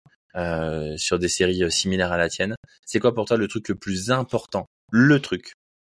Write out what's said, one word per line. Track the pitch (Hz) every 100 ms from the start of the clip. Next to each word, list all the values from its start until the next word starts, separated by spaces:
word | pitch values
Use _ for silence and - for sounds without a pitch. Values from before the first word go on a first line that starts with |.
| _ _ _
euh, | 90 87 82 80 80 76 78
sur | - 90
des | 87
séries, | - 92 92
euh, | 87
similaires | - 95 92 90
à | 87
la | 85
tienne ? | - 95 117 - _ -
C'est | 110
quoi | 123
pour | 117 104
toi | 113
le | 101
truc | 110 -
le |
plus | 98 101 92 104
important, | 131 127 113 - 98 - _ _
le | 113 139 143
truc | - 92 - - _ _